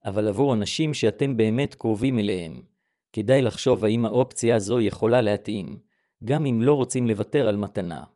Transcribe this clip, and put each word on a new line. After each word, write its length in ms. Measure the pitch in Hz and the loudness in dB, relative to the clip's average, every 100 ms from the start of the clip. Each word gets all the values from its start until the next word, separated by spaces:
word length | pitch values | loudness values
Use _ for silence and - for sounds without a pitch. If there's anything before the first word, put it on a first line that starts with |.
אבל 240 | - 101 107 | -4 -2 -2
עבור 260 | 98 139 | 0 0
אנשים 400 | 117 101 - 156 | 0 -2 -2 -2
שאתם 420 | 139 110 - 139 120 | 0 -2 0 -2 2
באמת 380 | 110 117 139 | 0 0 -2
קרובים 440 | - 117 104 131 123 | -4 -4 0 0 0
אליהם, 440 | 104 92 82 62 - _ _ _ _ | -2 -4 -6 -14 -20 _ _ _ _
כדאי 300 | 113 104 135 | -6 2 4
לחשוב 420 | 120 - 123 110 | 2 0 0 2
האם 200 | 107 113 | 2 2
האופציה 520 | 113 113 127 - 117 117 | 0 0 0 0 2 2
הזו 240 | 98 123 | 0 0
יכולה 400 | 104 - 110 120 | 0 0 2 2
להתאים, 580 | 107 101 104 107 85 - _ _ _ _ | 2 -2 -4 -8 -8 -14 _ _ _ _
גם 220 | 110 147 143 | -4 -2 0
אם 160 | 117 | 2
לא 120 | 123 | 4
רוצים 320 | 147 123 131 120 | 2 0 0 0
לוותר 420 | 104 107 147 113 | 0 0 0 0
על 80 | 101 | 0
מתנה. 480 | 98 - 87 73 67 | -4 -6 -8 -10 -16